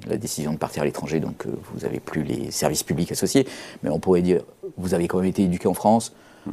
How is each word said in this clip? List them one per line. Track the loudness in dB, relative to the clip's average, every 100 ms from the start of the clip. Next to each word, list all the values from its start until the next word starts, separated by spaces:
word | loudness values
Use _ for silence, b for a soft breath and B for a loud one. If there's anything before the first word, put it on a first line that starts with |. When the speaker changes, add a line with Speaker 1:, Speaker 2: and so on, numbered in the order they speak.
| -6
Speaker 1:
la | -4
décision | -4 -4 -4
de | -2
partir | -4 -2
à | -2
l'étranger, | -2 -2 -2
donc, | -2 -6
euh, | -8 -8 -8
vous | -8
avez | -6 -6
plus | -6 -4
les | -2 -4 -4
services | -2 0 0
publics | -2 -2 -2
associés. | 0 2 2 2 B B B
Mais | -4
on | -2
pourrait | 4 4
dire, | 6 4 2 -14 -14 -6
vous | 0
avez | 0 2
quand | 2
même | 2
été | 4
éduqué | 2 4 0
en |
France, | 2 4 4 2 b b b
Speaker 2:
Hmm. | b